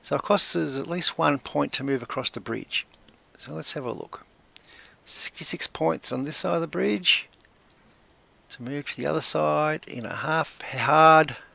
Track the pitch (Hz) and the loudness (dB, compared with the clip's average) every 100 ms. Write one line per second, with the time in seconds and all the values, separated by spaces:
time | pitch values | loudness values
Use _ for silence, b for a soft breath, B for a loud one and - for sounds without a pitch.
0 | - 143 - 208 - 175 156 135 - 175 | -2 -4 2 0 2 -2 -2 -4 -6 -4
1 | - - 156 143 - 147 143 - 135 135 | -4 0 2 2 -2 -4 -2 -4 -2 -4
2 | 117 - 127 - 107 113 - - - - | -4 -6 -6 -6 -6 -6 -4 -8 -8 -18
3 | - - _ - - 156 156 - 127 - | -20 -20 _ -20 -12 -10 -8 -8 -6 -8
4 | - - - _ _ - B B B B | -10 -14 -20 _ _ -20 B B B B
5 | - - - - - - - - 160 165 | -12 -10 -10 -8 -8 -6 -6 -2 0 0
6 | - 131 139 156 180 175 165 170 196 208 | -4 -6 -4 -4 -2 -2 -2 -2 -2 0
7 | 175 - - _ _ _ _ _ _ _ | 0 0 -2 _ _ _ _ _ _ _
8 | _ _ _ _ _ - 123 143 143 - | _ _ _ _ _ -12 -8 -8 -8 -6
9 | 135 156 156 160 156 151 151 156 - - | -2 -2 0 0 2 2 0 -2 -6 -10
10 | 113 92 151 160 156 - - 131 120 156 | -8 -6 -2 0 -2 -6 -12 -4 4 8
11 | 160 160 156 - - | 12 10 8 0 -16